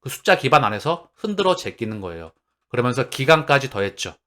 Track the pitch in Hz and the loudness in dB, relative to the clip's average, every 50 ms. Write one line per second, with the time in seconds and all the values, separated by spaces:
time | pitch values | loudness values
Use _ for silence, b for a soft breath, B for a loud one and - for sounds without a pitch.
0 | _ 135 - - _ - 190 - - 131 147 147 131 104 104 104 - 143 170 165 | _ -14 -14 -6 _ 2 2 4 4 4 4 4 4 4 -2 -2 -2 -4 -4 -4
1 | - _ _ _ - 214 208 190 202 190 180 - - 107 92 - 117 107 110 107 | -6 _ _ _ -6 -6 -4 0 2 2 2 0 -2 -10 -8 -6 -8 -6 -6 -8
2 | 95 90 85 82 82 80 _ _ _ _ _ _ _ _ - 117 120 123 120 131 | -8 -10 -10 -10 -14 -16 _ _ _ _ _ _ _ _ -4 -2 0 0 0 -2
3 | 127 - - - 135 131 160 156 147 139 143 139 135 127 - 101 101 98 - - | -4 -4 -4 -4 4 4 4 4 4 2 0 0 0 -2 -4 -4 -4 -4 -4 -8
4 | - 92 85 _ _ | -12 -12 -12 _ _